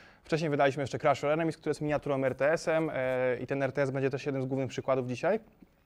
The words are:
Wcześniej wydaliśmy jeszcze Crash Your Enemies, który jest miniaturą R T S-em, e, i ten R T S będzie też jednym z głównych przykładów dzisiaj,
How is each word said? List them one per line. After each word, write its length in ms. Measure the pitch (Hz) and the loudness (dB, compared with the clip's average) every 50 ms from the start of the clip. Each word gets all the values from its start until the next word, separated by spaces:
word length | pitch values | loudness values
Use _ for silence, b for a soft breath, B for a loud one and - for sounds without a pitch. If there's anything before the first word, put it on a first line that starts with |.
| B B B B B | B B B B B
Wcześniej 260 | - 170 151 170 156 | -2 -2 0 0 0
wydaliśmy 320 | 143 139 - 143 131 147 139 | 2 4 4 2 2 2 -2
jeszcze 160 | 113 - 123 | -4 -4 0
Crash 240 | - 151 135 - - | 2 2 2 2 2
Your 100 | 143 151 | 0 2
Enemies, 240 | 160 165 160 147 | 2 2 0 -2
który 140 | - - 156 | -2 -2 -4
jest 100 | 143 - | -2 -2
miniaturą 440 | 151 151 147 139 - 143 139 135 135 | -2 0 -2 0 0 0 0 0 0
R 100 | 131 127 | 0 0
T 180 | - 135 147 165 | 2 2 2 2
S-em, 380 | 165 - 180 160 160 160 151 - | 2 0 0 0 0 0 0 -2
e, 440 | 131 127 127 127 127 127 127 123 | -2 -2 0 0 0 2 0 0
i 100 | - 127 | 0 -2
ten 160 | - 143 139 139 | -4 -2 0 -2
R 100 | 131 127 | 0 0
T 100 | 147 143 | 0 0
S 80 | 131 | 0
będzie 200 | 127 139 131 135 | 0 0 0 0
też 160 | 135 131 - | 0 -2 -4
jednym 160 | 151 135 135 131 | -4 -2 -2 -2
z 40 | |
głównych 220 | 131 135 131 135 120 | -2 -2 -2 -2 -2
przykładów 380 | - - - - 131 131 123 | -4 -4 -2 0 0 0 0
dzisiaj, 340 | 123 127 120 - 165 202 220 - - - _ - - _ _ _ | -2 -4 -2 0 0 0 0 -2 -8 -20 _ -20 -20 _ _ _